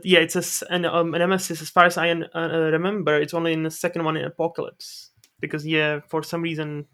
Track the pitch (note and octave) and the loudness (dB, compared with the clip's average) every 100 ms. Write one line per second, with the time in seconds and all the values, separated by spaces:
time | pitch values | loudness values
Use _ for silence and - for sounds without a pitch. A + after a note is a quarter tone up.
0 | F3+ F3 D#3+ F#3 E3 - - F3+ E3+ E3+ | 4 4 4 0 -2 -6 -2 0 2 2
1 | E3 E3+ F3 F#3 - D#3 D#3 F#3 F3 F3 | 2 2 2 2 -2 -8 0 6 6 4
2 | E3+ E3+ D#3+ E3+ E3 E3 D#3+ D#3+ F#3 G#3 | 0 0 -4 -4 -2 0 2 2 0 0
3 | D3+ D3 D3 E3+ E3 D#3+ D#3+ - F3 E3+ | 2 2 2 0 0 0 -2 -2 -4 -2
4 | D#3+ D#3 C#3+ - E3 - - - - - | -2 -2 -4 -4 -4 -4 -10 -10 -18 -18
5 | - _ _ - D3+ D#3 D3+ D#3+ D3+ D3 | -20 _ _ -10 -6 -6 0 2 2 0
6 | - D#3+ D#3 E3+ E3 D#3 D3+ D3 D3 | -4 -6 -4 -4 -4 -4 -6 -8 -8